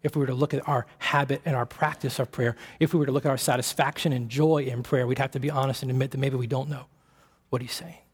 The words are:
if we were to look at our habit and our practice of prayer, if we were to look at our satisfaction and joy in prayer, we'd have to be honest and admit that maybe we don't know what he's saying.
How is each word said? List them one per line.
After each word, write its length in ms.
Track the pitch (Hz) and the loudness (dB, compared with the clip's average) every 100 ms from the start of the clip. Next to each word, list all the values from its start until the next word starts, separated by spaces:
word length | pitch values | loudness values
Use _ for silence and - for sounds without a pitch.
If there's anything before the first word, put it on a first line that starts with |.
if 140 | 147 151 | -2 0
we 40 | |
were 80 | 135 | 0
to 60 | |
look 200 | 127 147 | 0 0
at 140 | 135 - | 0 0
our 180 | 135 - - | -2 -2 -6
habit 440 | - 143 139 139 170 | 0 2 2 -2 0
and 100 | 131 | 0
our 100 | 120 | -2
practice 540 | - 151 - 135 - | 0 -2 0 -4 -2
of 120 | 127 | -4
prayer, 240 | - 117 117 - - | 0 0 -2 -12 0
if 140 | 160 | 2
we 60 | 170 | 4
were 60 | 139 | 2
to 60 | |
look 140 | 135 147 | 2 2
at 40 | |
our 80 | 131 | 0
satisfaction 760 | - 127 - - 139 - 170 | 2 2 0 0 0 2 0
and 180 | 127 117 | 0 -2
joy 340 | 127 156 156 | 2 4 4
in 200 | 131 120 | 0 -4
prayer, 240 | 123 135 123 | 0 2 2
we'd 100 | 131 | 0
have 140 | 131 | 0
to 80 | 139 | -2
be 100 | 139 | -2
honest 320 | 143 135 131 | 0 0 -2
and 100 | 131 | -2
admit 200 | 131 131 | 0 0
that 60 | 135 | 0
maybe 180 | 135 131 | -2 0
we 120 | 117 | -2
don't 220 | 127 143 | -2 -4
know 160 | 139 - _ _ _ _ _ _ | -8 -12 _ _ _ _ _ _
what 120 | 123 | -6
he's 100 | 123 | -4
saying. 240 | - 170 - _ | -10 -12 -20 _